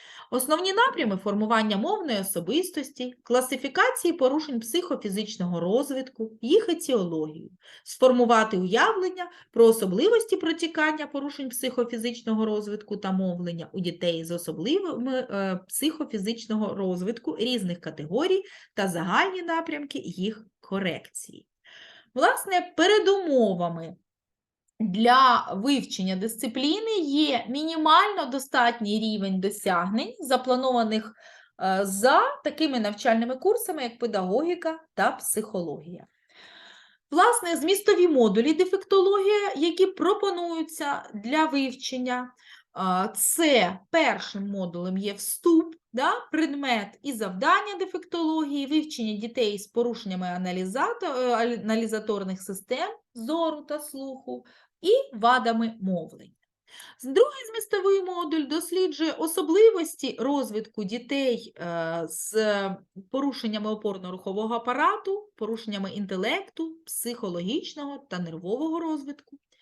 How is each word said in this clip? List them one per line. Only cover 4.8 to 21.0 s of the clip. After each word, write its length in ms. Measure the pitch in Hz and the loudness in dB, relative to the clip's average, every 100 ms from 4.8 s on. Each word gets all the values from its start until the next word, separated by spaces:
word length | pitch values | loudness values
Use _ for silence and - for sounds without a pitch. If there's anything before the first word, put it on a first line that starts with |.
| 349 277 208 196 208 - 180 170 | -4 -6 -4 -6 -6 -4 -4 -2
розвитку, 720 | 175 240 277 262 262 - 220 - | 0 0 0 -6 -8 -8 -10 -6
їх 280 | 233 415 440 | 4 4 4
етіологію, 840 | 320 - 233 175 160 156 160 - _ - - | -2 0 0 0 -4 -6 -10 -18 _ -20 -20
сформувати 760 | - - 254 247 233 226 214 180 | -12 2 4 6 6 4 4 0
уявлення 720 | 185 226 403 415 359 370 349 - _ | 2 2 2 2 -2 -4 -10 -14 _
про 160 | 226 226 | 6 6
особливості 720 | 226 196 185 381 453 440 359 | 6 2 2 4 4 2 -2
протікання 680 | 330 330 330 330 311 311 294 | -2 -2 -2 0 0 0 -6
порушень 420 | 277 285 285 262 | -6 -6 -8 -10
психофізичного 1000 | - 262 247 233 233 240 233 226 220 220 | -6 -4 -2 -4 -4 -6 -6 -2 0 0
розвитку 500 | 214 208 208 - 196 | -2 -4 -8 -8 -6
та 160 | 190 | -2
мовлення 580 | 190 185 175 175 170 - | 0 0 -2 -6 -8 -8
у 80 | 190 | -6
дітей 440 | 175 165 175 165 | -6 -2 -2 -2
з 60 | 160 | -4
особливими, 840 | 170 165 156 202 381 370 226 262 | -6 -6 -4 0 0 0 -4 -2
е, 480 | 254 254 202 190 185 - | -4 -4 -4 -2 -4 -6
психофізичного 1040 | - 302 311 - 208 196 226 - 214 208 | -4 -2 -2 -6 -6 -4 -6 -4 -2 -2
розвитку 640 | 196 185 180 185 226 - - | -2 -2 -2 -4 -6 -6 -4
різних 440 | 240 240 185 175 | -2 -2 -4 -6
категорій 600 | 160 151 151 226 370 381 - - - | -10 -10 -4 0 2 0 -2 -18 -12
та 140 | - 190 | -4 -2
загальні 540 | 170 180 240 381 370 | -2 0 2 2 -2
напрямки 560 | 339 330 330 294 285 - | -4 -4 -4 -8 -8 -10
їх 420 | - 175 196 220 - _ | -10 -6 -6 -6 -14 _
корекції. 880 | - 190 185 143 | -8 -4 -4 -4